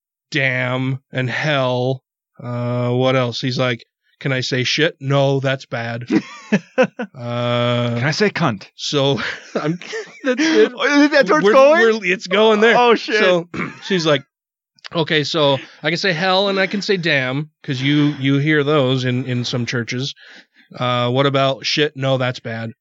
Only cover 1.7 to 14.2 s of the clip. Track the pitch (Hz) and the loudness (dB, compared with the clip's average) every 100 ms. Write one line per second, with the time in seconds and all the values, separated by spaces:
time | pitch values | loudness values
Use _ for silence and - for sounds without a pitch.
1.7 | 123 127 131 _ _ _ - 123 120 120 | 0 -2 -4 _ _ _ -16 -10 -6 -4
2.7 | 123 123 123 131 131 123 113 131 127 127 | -2 0 0 2 2 0 -4 -6 -2 -2
3.7 | 120 - _ _ _ 143 127 123 127 123 | -2 -8 _ _ _ -4 -4 -2 -2 -2
4.7 | - 160 - 135 139 139 139 135 135 - | 0 -2 -2 -2 2 2 0 -2 -4 -6
5.7 | 120 117 117 120 - - - - 208 - | -8 -8 -8 -2 -2 -2 -10 -4 -4 -2
6.7 | - 247 - 226 143 120 120 120 120 120 | 0 0 -2 -12 -10 -6 -4 0 0 2
7.7 | 120 120 117 139 156 208 - 160 101 - | 0 0 -2 -2 0 0 0 -2 -2 -10
8.7 | - - 147 139 131 - - - 220 151 | -12 -4 0 0 0 -4 -10 -8 -4 -4
9.7 | 175 - 440 403 - 302 247 320 320 - | -4 -8 -12 -12 -6 -4 0 2 4 2
10.7 | 247 254 285 294 294 196 302 196 262 277 | 2 2 4 4 4 4 4 4 6 6
11.7 | 320 226 220 185 185 180 190 220 214 226 | 6 4 2 -2 -2 0 2 4 4 4
12.7 | 226 240 220 - 214 190 180 170 - 160 | 4 4 2 0 0 2 2 -2 -8 -8
13.7 | - - 190 156 143 | -10 -4 0 2 0